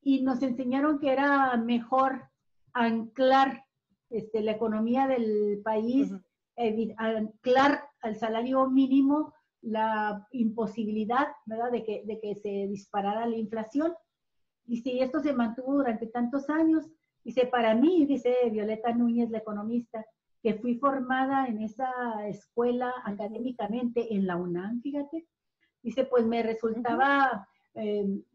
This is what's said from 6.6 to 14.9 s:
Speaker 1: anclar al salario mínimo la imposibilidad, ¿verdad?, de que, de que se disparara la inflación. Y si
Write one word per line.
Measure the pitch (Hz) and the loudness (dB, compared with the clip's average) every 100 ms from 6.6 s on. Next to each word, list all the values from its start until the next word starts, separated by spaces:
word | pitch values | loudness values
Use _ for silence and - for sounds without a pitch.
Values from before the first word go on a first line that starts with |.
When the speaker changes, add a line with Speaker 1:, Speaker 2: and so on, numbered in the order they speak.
| 233 220 214 - | -2 0 -4 -2
Speaker 1:
anclar | 226 226 214 - 254 254 277 285 - _ | -2 -2 -4 -6 2 4 6 2 -4 _
al | 233 214 | -8 -4
salario | 226 220 247 262 262 | -2 -2 0 2 4
mínimo | 262 262 269 269 294 302 _ _ _ | 4 4 4 4 2 0 _ _ _
la | 233 214 220 220 214 202 - | -6 -2 0 0 -2 -4 -8
imposibilidad, | 262 226 214 220 - 214 214 214 240 294 - - | -2 -2 0 -4 -2 -4 -2 0 0 0 -4 -10
¿verdad?, | 220 240 | -6 -2
de | 240 | -4
que, | 220 208 208 | -4 -8 -8
de | 214 | -10
que | 208 202 | -8 -8
se | 208 202 196 | -6 -4 -4
disparara | 202 - 208 196 214 233 | -6 -6 -4 -2 -2 -2
la | 226 | -4
inflación. | 214 220 220 277 330 339 _ _ _ _ _ _ - | -4 -6 -4 -2 -2 -4 _ _ _ _ _ _ -8
Y | 240 | -6
si | 262 | -4